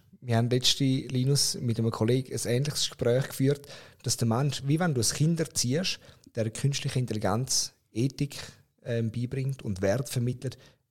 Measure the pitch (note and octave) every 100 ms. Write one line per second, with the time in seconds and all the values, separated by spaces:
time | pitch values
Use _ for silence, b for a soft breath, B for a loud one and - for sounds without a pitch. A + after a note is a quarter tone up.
0 | _ - B2+ A#2 A#2 B2 B2+ - C3+ C3
1 | - B2+ B2+ C#3+ - - B2 A2+ A2+ -
2 | A2 B2+ C3 A#2 - A#2+ C#3+ - - -
3 | A#2+ B2 C3+ - C3+ D3 - B B B
4 | - A2+ A#2+ A2+ C#3+ C3 C3+ D#3 F3+ B2+
5 | G#2+ - D#3 E3 D#3+ - A#2+ C#3 F#3+ -
6 | b b b - A2 - C#3 C#3 C#3 C3
7 | B2 A2 G#2 G#2+ C3 - - - _ G#2+
8 | C3+ - D3 - - - _ _ - A#2
9 | A#2 A2+ B2 C3+ C3+ C3+ A#2 F#2 G2 A2+
10 | C#3 B2+ A#2+ B2+ C3 - b b _